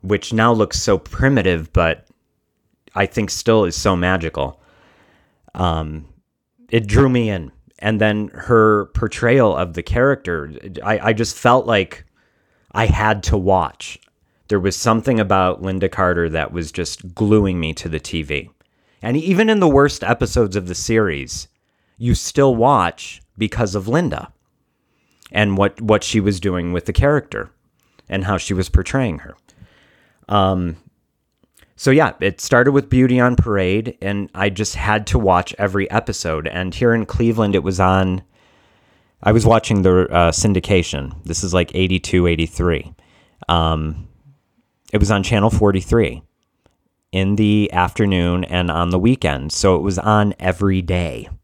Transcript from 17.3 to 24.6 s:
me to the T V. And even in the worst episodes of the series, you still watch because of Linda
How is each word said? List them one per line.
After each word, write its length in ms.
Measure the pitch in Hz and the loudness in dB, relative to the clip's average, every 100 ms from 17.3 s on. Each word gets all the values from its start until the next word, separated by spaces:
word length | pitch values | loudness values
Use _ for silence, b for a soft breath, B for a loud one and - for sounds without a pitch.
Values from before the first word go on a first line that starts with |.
| 107 98 90 | 4 2 0
me 140 | 80 | -4
to 140 | 78 87 | -6 -8
the 100 | 78 | -8
T 220 | - 85 | -6 -8
V. 260 | 73 73 - _ _ _ _ _ | -6 -8 -8 _ _ _ _ _
And 140 | 107 135 | -4 -4
even 320 | 165 180 220 | 0 2 2
in 100 | 214 | 4
the 80 | 175 | 4
worst 340 | 139 139 - | 6 4 0
episodes 540 | 87 120 123 - 107 95 | -2 -2 0 0 0 0
of 120 | 90 | -6
the 60 | |
series, 720 | 87 - 113 104 71 65 - - _ _ _ _ _ | -8 0 0 2 -2 -8 -12 -16 _ _ _ _ _
you 160 | 120 | -2
still 420 | - - - 139 120 | -2 -2 2 2 4
watch 640 | 120 135 87 - - - _ - | 2 2 0 -4 -18 -20 _ -6
because 380 | 104 - 110 | -6 -2 -4
of 140 | 98 95 | -4 -2
Linda 440 | 139 170 - - _ _ _ | -2 -2 -6 -12 _ _ _